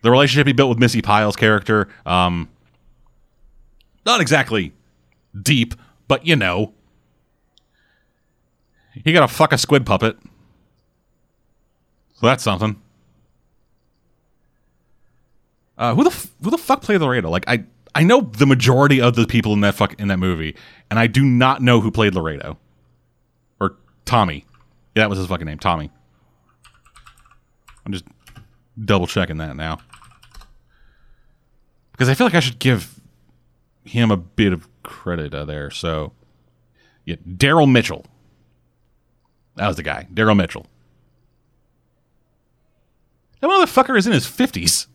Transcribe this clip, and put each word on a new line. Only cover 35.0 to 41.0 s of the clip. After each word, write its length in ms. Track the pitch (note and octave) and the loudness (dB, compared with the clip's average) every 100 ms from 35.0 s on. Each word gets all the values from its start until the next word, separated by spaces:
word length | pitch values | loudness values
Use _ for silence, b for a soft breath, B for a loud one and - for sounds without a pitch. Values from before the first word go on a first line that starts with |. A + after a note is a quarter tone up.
| - F2 D2 | -8 -8 -8
uh, 120 | C#2+ D2 | -10 -10
there, 240 | D2+ C#2+ | -10 -12
so. 420 | - E2+ D#2+ D2 _ _ _ _ _ _ _ _ _ - | -10 -6 -6 -8 _ _ _ _ _ _ _ _ _ -14
Yeah, 100 | E2+ F2 | -12 -12
Daryl 420 | F#2 C#3 D#3+ C#3+ | -2 2 4 4
Mitchell. 360 | B2 G#2+ - - _ _ _ _ _ _ _ _ _ _ _ _ _ _ - | 4 2 -8 -16 _ _ _ _ _ _ _ _ _ _ _ _ _ _ -6
That 120 | G#2 | -6
was 100 | F2+ | -4
the 60 | |
guy, 240 | D2+ A#1+ - | -8 -8 -8
Daryl 220 | F2+ A2 G#2 | -2 2 2
Mitchell. 300 | E2+ - - _ _ _ | 0 -8 -18 _ _ _